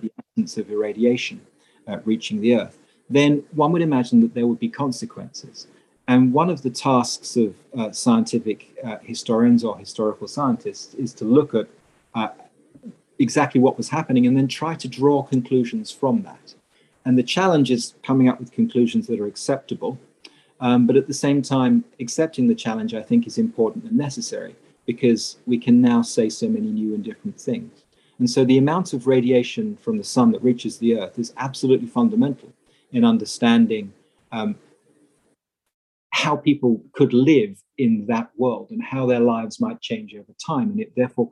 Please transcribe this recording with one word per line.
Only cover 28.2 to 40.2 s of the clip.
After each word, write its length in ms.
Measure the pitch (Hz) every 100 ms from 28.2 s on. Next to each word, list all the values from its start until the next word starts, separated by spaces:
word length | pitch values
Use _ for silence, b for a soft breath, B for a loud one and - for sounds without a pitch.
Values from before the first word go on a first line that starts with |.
| 123
so 160 | 135
the 140 | 127 131
amount 340 | 139 175 175
of 140 | 131 131
radiation 680 | 131 120 123 120 - 107 104
from 200 | - 107
the 80 |
sun 280 | - 131 117
that 100 | 110
reaches 360 | 127 123 110 -
the 200 | 117 113
earth 200 | 92 -
is 140 | 117 -
absolutely 500 | 135 - 131 131 117
fundamental 640 | 123 113 107 143 135 - _ _ _ _
in 140 | 123
understanding, 880 | 117 113 107 - 120 117 110 110 98 - _ _ _
um, 240 | 113 107 - _ _ _ _ _ _ _ _ _ _ _ _ _ _ _
how 240 | - 156
people 480 | 143 151 143 123 113 -
could 200 | - 131
live 500 | 120 139 143 101 95 _ -
in 80 | 120 110 104
that 220 | 113 117 104
world 260 | 127 107 101
and 120 | 113 117
how 100 | 135 127
their 180 | 120 120
lives 260 | 113 110 -
might 160 | 117 117 -
change 220 | 110 107
over 200 | 104